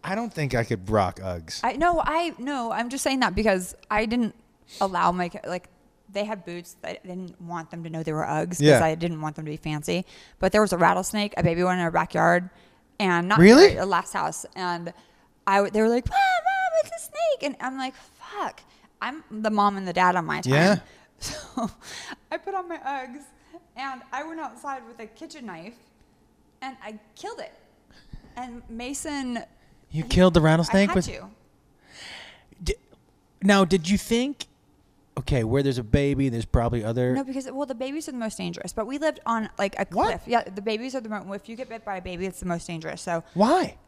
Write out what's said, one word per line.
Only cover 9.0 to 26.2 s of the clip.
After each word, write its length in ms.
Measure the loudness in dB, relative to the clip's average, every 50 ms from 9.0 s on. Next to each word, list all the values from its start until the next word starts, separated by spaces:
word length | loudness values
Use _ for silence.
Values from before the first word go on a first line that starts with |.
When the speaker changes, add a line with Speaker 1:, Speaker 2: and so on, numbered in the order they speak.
| -4 -4 -4 -4
Speaker 2:
want 140 | -6 -8 -8
them 100 | -8 -10
to 40 | -10
be 60 | -10
fancy. 480 | -10 -8 -6 -6 -6 -2 -2 -2 -2 -2 -6 -14 -20 -20 -20 -8 _
But 140 | -2 2
there 80 | 4 4
was 140 | 4 4 4
a 20 | 4
rattlesnake, 540 | 4 4 4 2 -2 -4 -4 -4 -4 -2 -2 0
a 40 |
baby 220 | 2 2 2 2 2
one 140 | 2 2 2
in 40 |
our 80 | 0 0
backyard, 600 | 2 0 0 0 0 2 4 4 4 4 2 -4 -14 -20 -20 _ _ _ _ _ _ _
and 260 | 0 2 2 2 2
not 120 | 2 6 10
Speaker 1:
Really? 360 | 12 12 12 12 12 10 8
Speaker 2:
the 100 | 4 -2
last 260 | 0 0 -2 -2 -4
house. 320 | -6 -4 -4 -4 -6 -8 -14 -14 _
And 380 | -6 -4 -4 -4 -4 -8 -12 -14 -16 -20 _ _ _ _ _ _ _ _
I, 100 | 2 4
w-, 140 | 4 4 2
they 80 | 2 2
were 80 | 4 4
like, 180 | 2 2 0
"Mom, 100 | 0 2 2
Mom, 640 | 2 4 2 2 0 0 0 0 -2 0 0 0 0
it's 60 | 0 -6
a 120 | -12 -12
snake." 360 | -12 -6 -2 0 0 0 0
And 140 | -2 -6 -6 -6
I'm 200 | -8 -8 -8 -6
like, 160 | -8 -8 -10
"Fuck, 640 | -12 -20 -20 _ _ -20 -14 -10 -8 -8 -8 -8 -12 -20 _ _ _ _ _ _ _
I'm 240 | -10 -10 -8 -10 -16 _
the 200 | -10 -4 -2 0
mom 280 | 2 4 4 4 2 0
and 100 | -6 -2
the 60 | 2
dad 200 | 4 4 4 4
on 120 | 2 0
my 160 | -2 -4 -4
time." 100 | 2 4
Speaker 1:
Yeah. 260 | 4 6 6 6 4 2 0 -10 -20 -20
Speaker 2:
<laughs> 180 | _ _ _ _
So 500 | -12 -12 -10 -12 -14 -12 -8 -6 -6 -6 -8 _ -20 -18 -16 -16 -14 -16 -16 _ _ _
I 60 | -10
put 180 | -8 -8 -6 -6
on 140 | -6 -6 -8
my 80 | -10
Uggs, 460 | -10 -8 -8 -8 -8 -10 -12 -14 -18 -18 -20 _ _ _ _ -20 -20 _ _ _ -10
and 240 | -10 -10 -10 -12 -14 -10
I 120 | -10 -8 -8
went 160 | -8 -10 -10
outside 460 | -10 -10 -12 -10 -10 -10 -10 -10 -12
with 140 | -18 -18 -18
a 60 | -18
kitchen 400 | -18 _ -18 -18 -16 -16 -14 -14
knife, 280 | -14 -14 -14 -14 -18 -18 _ _ _ _ _ _ _ _ _